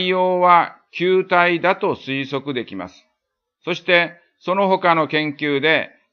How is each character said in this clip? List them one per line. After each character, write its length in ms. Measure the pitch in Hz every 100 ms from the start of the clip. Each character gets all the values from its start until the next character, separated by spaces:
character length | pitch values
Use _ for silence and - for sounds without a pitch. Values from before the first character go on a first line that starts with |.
| 185
陽 340 | 185 185 180
は 380 | 180 175 - - _
球 340 | - 185 185 185
体 360 | 180 175 170
だ 140 | 170 190
と 200 | 190 127
推 300 | - 135 135
測 280 | 139 143
で 120 | 123 110
き 100 | 98
ま 140 | 90
す。 180 | - _ _ _ _ _ _
そ 100 | -
し 80 | 175
て、 320 | - 175 170 - _ _
そ 160 | - 190
の 120 | 196
他 260 | 190 180
の 140 | 165 147
研 280 | 151 151 143
究 200 | 151 139
で、 300 | 151 151 - _ _